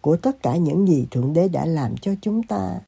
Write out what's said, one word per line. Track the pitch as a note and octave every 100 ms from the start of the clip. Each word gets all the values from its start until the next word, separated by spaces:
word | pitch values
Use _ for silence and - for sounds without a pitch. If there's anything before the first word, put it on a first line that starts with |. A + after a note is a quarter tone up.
của | - E3
tất | C4 C4+
cả | - C3
những | E3 D#3 G3
gì | D#3 B2+
Thượng | C3 B2+
Đế | D#3 F#3+
đã | D3+ D3
làm | D#3+ B2+ -
cho | - G3
chúng | G#3+ A3
ta? | A#3 G#3 F#3+ F3+